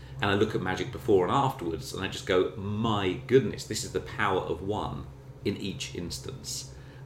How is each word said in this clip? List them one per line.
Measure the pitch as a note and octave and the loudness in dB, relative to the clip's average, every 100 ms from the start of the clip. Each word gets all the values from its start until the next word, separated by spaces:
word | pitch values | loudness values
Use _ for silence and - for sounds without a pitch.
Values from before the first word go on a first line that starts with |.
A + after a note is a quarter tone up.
| - - | -14 -2
and | G2+ | 2
I | G2+ | 4
look | G#2+ - | 2 2
at | |
magic | F#2 F2+ F2+ | -2 -2 -4
before | - - F#2+ F2+ | -4 4 6 6
and | C3+ | 4
afterwards, | C3 - E2+ D#2+ - | 2 0 -4 -4 -6
and | F2 | -4
I | F#2+ | -4
just | - - | -4 2
go, | F#2 F#2 - | 4 4 0
"My | G2 G#2 A2+ G#2 F#2+ C3 - | -4 0 2 4 2 0 6
goodness, | C3 G#2 - - | 6 6 -2 -6
this | G#2+ | -6
is | F#2 | -2
the | F#2+ | -4
power | - - G2+ F#2 | -4 0 2 2
of | - E2 | 0 -2
one | F#2+ G#2 D#2 - - - - - G#2 | -2 -2 -2 -6 -8 -14 -16 -4 -4
in | F#2+ | -2
each | G2 - - - | -4 -6 -6 -6
instance." | F2 - - - - - - - - - | -6 -8 -8 -10 -8 -8 -10 -14 -16 -14